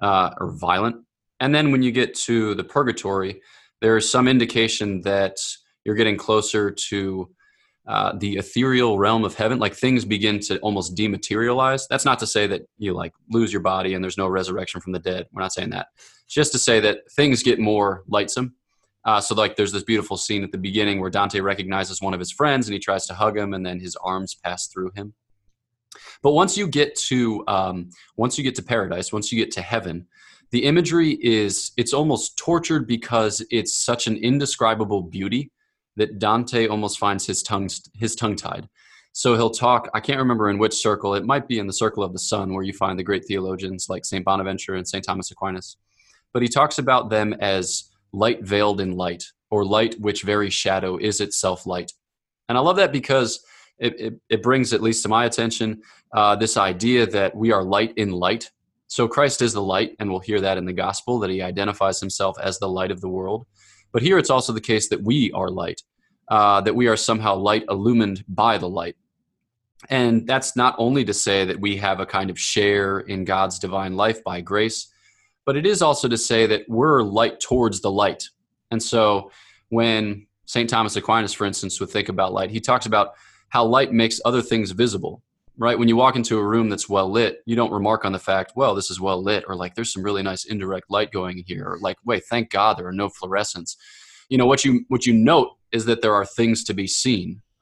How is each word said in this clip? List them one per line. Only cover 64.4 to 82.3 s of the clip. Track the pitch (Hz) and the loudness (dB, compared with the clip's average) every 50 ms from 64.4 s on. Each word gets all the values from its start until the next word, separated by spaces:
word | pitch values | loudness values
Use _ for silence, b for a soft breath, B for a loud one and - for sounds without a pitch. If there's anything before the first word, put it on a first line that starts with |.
| - - 113 | 2 0 -4
the | 110 | -4
case | - - 113 107 - - | 0 0 2 2 2 0
that | 104 87 | -2 -2
we | 98 107 131 151 120 98 | 0 2 2 2 2 0
are | - 95 95 92 | 0 -2 -4 -4
light, | 92 90 87 85 - - - _ _ _ _ _ _ _ _ | -4 -4 -6 -6 -8 -10 -16 _ _ _ _ _ _ _ _
uh, | - 110 107 104 101 101 98 | 2 4 6 6 6 6 6
that | 98 107 - | 4 2 2
we | 123 123 | 4 4
are | 117 110 | 4 4
somehow | 107 - - 113 107 107 107 98 | 2 2 0 0 2 2 0 0
light | 95 98 104 107 110 110 - | 2 2 2 2 2 0 -2
illumined | 101 98 101 117 123 117 107 101 95 95 101 | -2 0 2 4 4 4 4 2 0 -4 -8
by | - 92 95 107 117 110 98 | -6 -2 2 2 2 2 2
the | 90 90 | -2 -4
light. | 92 87 85 85 - _ _ _ _ _ _ _ _ _ _ _ _ _ _ _ _ _ - - | -4 -6 -6 -6 -10 _ _ _ _ _ _ _ _ _ _ _ _ _ _ _ _ _ -6 -2
And | 135 131 123 120 117 113 117 | 0 2 4 4 2 2 2
that's | 117 131 131 127 - - | 2 0 0 0 -2 0
not | 123 123 123 - | 2 2 2 2
only | - 117 120 135 139 123 | 2 0 2 2 2 0
to | 101 98 | 0 -2
say | - - 107 98 98 95 | 0 0 2 2 2 2
that | 92 90 101 | 0 -2 -2
we | 98 101 101 | -2 -2 -2
have | 98 101 98 95 92 | 0 0 -2 -2 -2
a | 98 | -4
kind | - - 98 95 95 | -4 -2 -2 -2 -4
of | 90 - | -4 -6
share | - - - 107 101 101 101 101 98 98 98 95 | -6 -2 0 2 4 4 4 2 2 0 -2 -4
in | 92 98 98 95 92 | -4 -6 -6 -4 -2
God's | 92 95 95 98 95 92 | 0 0 2 0 0 -2
divine | - - 92 95 98 98 92 92 | -6 -6 -6 -4 -4 -4 -4 0
life | 95 104 113 110 - - | 2 2 2 0 -2 -6
by | 92 90 90 | -8 -8 -8
grace, | 87 - 98 104 110 113 - - - b b b b b b b b b b b _ | -6 -2 0 0 0 0 -2 -6 -10 b b b b b b b b b b b _
but | 143 135 | -2 -2
it | 143 156 | 0 2
is | 202 208 - | 2 2 4
also | 175 151 139 - - | 4 4 4 2 0
to | 123 117 | 0 0
say | 113 - - 120 113 113 | 0 0 2 4 4 6
that | 104 107 101 - - | 4 4 0 -2 -2
we're | 113 113 135 156 147 131 110 | 0 2 4 4 4 4 4
light | 101 98 110 117 113 - - | 2 2 2 2 2 0 -4
towards | - - 127 127 120 113 98 - | -2 0 2 2 2 2 0 0
the | - 101 | -2 0
light. | 98 101 104 95 78 - - - - _ _ _ _ _ _ _ | 2 2 2 2 0 -4 -10 -14 -16 _ _ _ _ _ _ _
And | 117 110 | -6 -6
so | - - - 117 110 104 104 98 98 B B B B B B B B _ | -2 0 2 4 6 6 4 2 0 B B B B B B B B _
when | 117 113 117 113 110 110 107 104 101 101 - _ _ _ _ | 0 2 2 2 2 0 0 -4 -6 -8 -12 _ _ _ _
Saint | - - 123 117 113 | -4 -2 -2 0 2
Thomas | 120 113 110 104 - | 2 2 2 0 -2
Aquinas, | 104 - - 113 113 107 98 - | -2 0 2 2 2 2 0 -2
for | - 104 | -4 -4
instance, | 101 95 - - 95 - - | -4 -4 -4 -6 -8 -6 -8
would | 98 - | -8 -4
think | - 104 101 - | -2 -2 -2 -2
about | 95 95 95 92 | -2 0 0 0